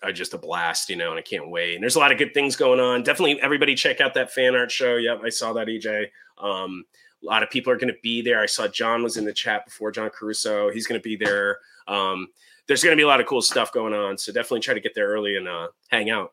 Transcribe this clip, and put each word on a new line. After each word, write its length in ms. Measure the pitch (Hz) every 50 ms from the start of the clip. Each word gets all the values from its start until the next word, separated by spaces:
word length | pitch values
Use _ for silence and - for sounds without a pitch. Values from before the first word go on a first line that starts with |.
uh, 100 | 95 98
just 220 | 95 90 90 - -
a 40 | 92
blast, 500 | 76 80 85 87 85 82 80 - - -
you 80 | 92
know, 140 | 87 85 85
and 80 | 80 82
I 40 |
can't 280 | - - - 90 73 80
wait. 240 | 87 85 85 85 85
And 80 | 87
there's 140 | 104 127 -
a 40 | 160
lot 100 | 143 139
of 60 | 131 113
good 140 | 147 117
things 220 | - 143 139 139 123
going 220 | - 147 131 127 127
on. 220 | 127 127 123 123
Definitely 380 | 117 139 147 151 180 180 156 -
everybody 320 | 135 139 147 139 147 143 127
check 260 | - - - - -
out 140 | 143 135 170
that 180 | 135 131 -
fan 220 | - 131 127 127 123
art 160 | 123 123 117
show. 260 | - - 131 123 120
Yep, 240 | 120 117 117 117 110 117
I 40 | 117
saw 220 | 110 - 120 113 110
that, 140 | 113 110 110
E 100 | 113 107
J. 320 | 113 110 107 104 104 101 _ - - _ _ -
Um, 460 | 98 101 98 92 95 92 92 90 85 _ _ _ _ _ _ _
a 40 | -
lot 160 | - 107 110 110
of 60 | -
people 220 | - 131 123 127
are 40 | 123
gonna 160 | 110 131 123 107 -
be 200 | - 117 117 117
there. 180 | 113 120 117 110
I 60 | 107
saw 200 | 104 - - 113
John 360 | 101 - - 113 113 117 117 120
was 120 | 113 110
in 80 | 113 107
the 80 | 104
chat 340 | 101 - - 117 107 104 -
before, 260 | - - - 110 107
John 180 | 98 113 110 107
Caruso. 600 | - - 110 107 107 - - 110 107 104 104 101
He's 160 | 101 113 110
gonna 120 | - 117 107
be 140 | - 113 110
there. 420 | 95 107 104 101 101 101 101 101 - _ _ _ - -
Um, 420 | - 101 101 98 95 95 92 92 - _ _ _ _ _ _ _ -
there's 140 | 143 131 170
gonna 100 | 175 156
be 60 | 151
a 40 | 147 147
lot 120 | 139 127
of 60 | 117
cool 160 | - 139 123
stuff 300 | 110 - - 127 113 -
going 200 | - 123 110 110 107
on. 220 | 104 101 98 95
So 160 | - - -
definitely 280 | 101 117 117 - 127 113
try 140 | - 135 123
to 60 | 104
get 140 | - 110 -
there 140 | 107 104 101
early 280 | 104 107 104 101 101
and, 120 | 95 92 90
uh, 200 | 87 82 82 85 - _ _ -
hang 200 | 123 113 104 110
out, 200 | 113 104 92 85